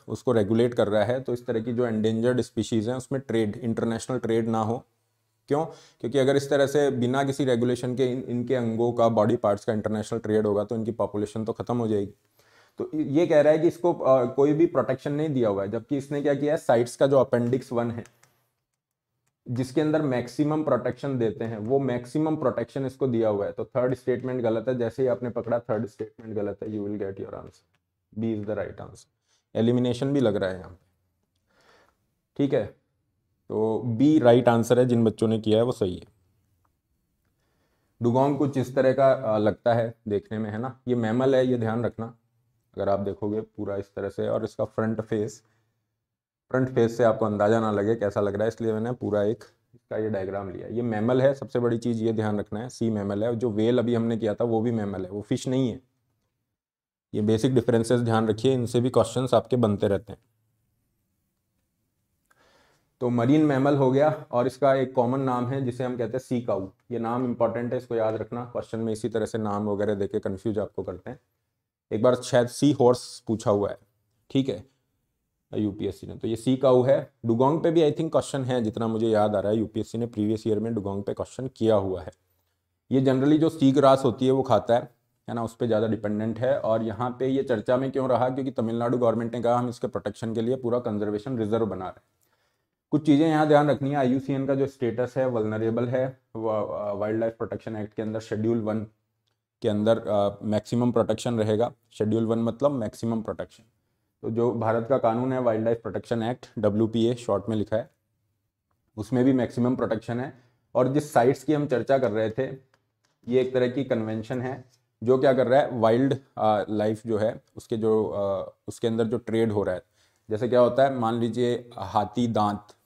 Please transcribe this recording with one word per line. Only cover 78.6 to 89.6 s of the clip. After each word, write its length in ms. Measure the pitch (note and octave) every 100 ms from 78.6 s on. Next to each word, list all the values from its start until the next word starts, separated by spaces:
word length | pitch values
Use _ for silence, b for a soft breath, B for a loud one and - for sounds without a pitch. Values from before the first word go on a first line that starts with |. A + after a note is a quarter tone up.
जितना 240 | G#2+ A2+ A2+
मुझे 220 | A2 A2+
याद 280 | G#2+ G#2+ G#2
आ 40 |
रहा 120 | G2
है 60 | A2+
यूपीएससी 400 | G#2+ A2+ G#2 A2+
ने 80 | A#2
प्रीवियस 400 | A2 G#2 A2 A#2
ईयर 120 | G#2
में 160 | A2
डुगोंग 300 | A2+ G2 G2
पे 100 | G2+
क्वेश्चन 340 | A2+ F#2 - C3
किया 260 | - A2
हुआ 280 | G#2+ G2 F#2
है। 100 | E2 - _ _ _ _ _ _ -
ये 80 | B2+
generally 380 | C3+ C3 C#3 D#3
जो 100 | D#3+
सी 240 | D#3 C3+
ग्रास 320 | C3+ C3+ C3+
होती 220 | C3+ G#2 B2+
है 60 |
वो 100 | C3+
खाता 320 | C3 G#2+ -
है, 200 | A#2 - _ _ _ -
है 60 |
ना, 100 | A#2
उस 120 | A2+ -
पे 100 | B2
ज़्यादा 200 | G#2+ A2
डिपेंडेंट 520 | G#2+ G#2+ G#2+ A2 A2
है। 220 | B2 C#3
और 220 | - A2+
यहाँ 340 | A2+ G#2 B2 A#2+
पे 80 | C3
ये 160 | C3+
चर्चा 340 | C3+ A2+ G#2 B2+
में 160 | C3+
क्यों 160 | C3+ C3
रहा, 200 | A#2 B2+
क्योंकि 220 | C3+ C3+
तमिलनाडु 480 | B2 A2+ A#2 A#2 B2
गवर्नमेंट 360 | A#2+ A2+ A#2
ने 80 | A#2+
कहा 160 | A#2
हम 100 | B2